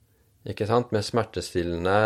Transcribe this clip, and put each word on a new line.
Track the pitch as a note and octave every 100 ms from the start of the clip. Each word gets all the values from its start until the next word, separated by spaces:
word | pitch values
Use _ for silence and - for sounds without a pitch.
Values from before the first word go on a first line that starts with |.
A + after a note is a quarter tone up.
| _ _ _ _ -
ikke | - G#2
sant, | A#2 A#2+
med | G#2+ G2+
smertestillende, | A#2 G#2+ - - F2+ E2+ E2+ F2+ G2+